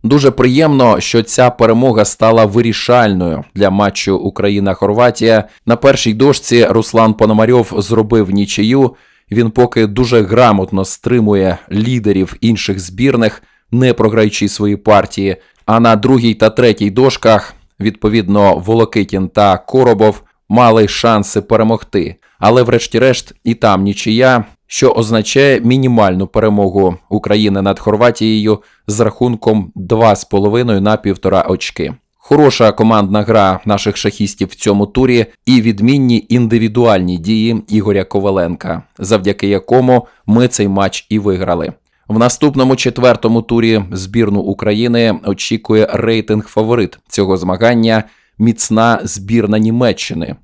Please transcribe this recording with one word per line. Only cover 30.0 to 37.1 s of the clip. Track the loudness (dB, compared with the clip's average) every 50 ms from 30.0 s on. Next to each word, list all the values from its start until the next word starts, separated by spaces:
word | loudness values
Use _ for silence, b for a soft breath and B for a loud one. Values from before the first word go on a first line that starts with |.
| 4 2 2
з | 0 -2
половиною | _ -2 0 0 0 0 0 0 0 0 0
на | 0 0 -2
півтора | 0 -2 -4 -6 -2 -2 0 0 0 0 0
очки. | -4 -4 -4 -12 -8 -8 -8 -8 -8 -12 _ _ _ _
Хороша | _ 0 2 4 4 4 4 4 2 2 2
командна | 2 0 2 2 2 0 0 -2 -4 -2
гра | 0 2 2 2 2 0 -2 -2
наших | -2 -2 -2 -2 -4 -6
шахістів | -4 -6 -6 -4 -4 -6 -6 -4 -6 -8 -8
в | -8
цьому | -6 -2 0 0 0 0
турі | -2 0 0 0 2 2 0 0 b b b _
і | 2 2 2 2
відмінні | 0 -2 0 0 0 2 2 2 2 0 0 0 _
індивідуальні | -2 0 0 0 0 0 0 -2 -2 0 2 2 2 2 0 -2